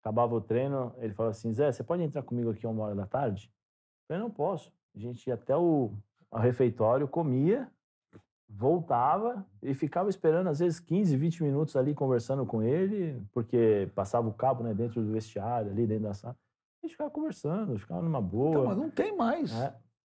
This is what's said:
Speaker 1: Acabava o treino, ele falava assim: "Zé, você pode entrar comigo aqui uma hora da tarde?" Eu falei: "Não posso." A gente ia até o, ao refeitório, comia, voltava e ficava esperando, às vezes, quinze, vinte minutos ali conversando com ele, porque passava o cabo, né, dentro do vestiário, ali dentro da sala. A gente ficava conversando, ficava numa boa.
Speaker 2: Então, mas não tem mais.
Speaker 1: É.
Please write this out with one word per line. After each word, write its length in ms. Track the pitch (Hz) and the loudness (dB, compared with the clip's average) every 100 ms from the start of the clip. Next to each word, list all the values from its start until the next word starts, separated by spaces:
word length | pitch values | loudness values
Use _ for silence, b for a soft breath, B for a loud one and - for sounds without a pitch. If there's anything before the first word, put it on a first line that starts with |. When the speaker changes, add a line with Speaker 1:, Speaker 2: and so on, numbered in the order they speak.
Speaker 1:
Acabava 320 | 110 110 120 | -2 0 2
o 60 | 117 | 0
treino, 520 | 101 117 139 139 123 - | 0 0 0 -2 -4 -6
ele 160 | 113 | -8
falava 160 | 101 113 | -2 -2
assim: 220 | 107 117 | -2 -4
"Zé, 180 | 110 147 | 0 0
você 140 | 123 | 0
pode 180 | 120 175 | -4 -2
entrar 220 | 160 139 | -2 -4
comigo 260 | 123 120 117 | -6 -4 -2
aqui 160 | 104 117 | -4 -4
uma 160 | 110 | -4
hora 140 | 107 101 | -4 -4
da 100 | 95 | -4
tarde?" 400 | 131 139 95 - | -2 -2 -4 -10
Eu 600 | _ _ _ _ _ _ | _ _ _ _ _ _
falei: 140 | 160 | -6
"Não 60 | 233 | -6
posso." 400 | 226 156 180 - _ _ - | -4 -2 -2 -8 _ _ -12
A 20 | |
gente 260 | 117 120 - | -12 -8 -6
ia 60 | |
até 220 | 117 - 143 | -6 0 2
o, 360 | 175 156 117 104 - _ _ | 4 4 2 -4 -14 _ _
ao 120 | 113 | 2
refeitório, 680 | 117 120 123 113 110 127 143 | 2 4 2 4 2 4 2
comia, 640 | 170 160 127 151 240 247 _ _ _ _ - _ _ _ | -2 0 2 4 2 -2 _ _ _ _ -20 _ _ _
voltava 960 | 101 123 175 - 123 127 175 226 240 196 - | -2 2 2 2 2 2 2 0 -4 -10 -10
e 120 | 131 | -6
ficava 340 | 139 151 175 202 | -2 -2 0 0
esperando, 400 | 190 165 160 185 | 2 2 4 2
às 120 | 147 | 2
vezes, 180 | 175 165 | 0 0
quinze, 380 | - 175 202 135 | 0 2 4 4
vinte 260 | 160 165 | 2 0
minutos 340 | 151 139 151 180 | 0 0 0 0
ali 180 | - | 0
conversando 520 | 143 135 123 117 139 - | 0 2 0 0 -2 -2
com 160 | 113 | 0
ele, 580 | 110 151 190 208 170 127 101 | 0 2 0 -2 -4 -6 -6
porque 580 | - 113 120 117 104 95 | -6 0 4 6 4 2
passava 340 | - 98 120 113 | -2 0 0 0
o 40 | |
cabo, 300 | 107 127 127 | 0 0 0
né, 100 | 117 | -2
dentro 300 | 104 117 117 | -2 -2 -2
do 100 | 107 | -2
vestiário, 580 | 110 107 - 104 120 104 | -2 -4 -6 -4 -2 -2
ali 160 | 98 117 | 0 0
dentro 180 | 110 | 0
da 100 | 107 | -2
sala. 220 | 101 113 127 _ _ _ _ | -6 -10 -16 _ _ _ _
A 40 | 330 | -14
gente 60 | |
ficava 180 | - 294 | -8 -8
conversando, 680 | 294 311 196 147 185 208 113 | -4 -6 -4 -4 -2 -2 -4
ficava 240 | - 170 | -6 -4
numa 180 | 170 147 | -2 0
boa. 300 | 95 101 143 | -2 0 2
Speaker 2:
Então, 140 | 156 123 | 4 2
mas 100 | 190 | 0
não 140 | 311 | -2
tem 260 | - 403 403 | 0 0 2
mais. 360 | 233 294 233 | 0 0 -2
Speaker 1:
É. 220 | 113 139 - _ _ _ | -2 -4 -6 _ _ _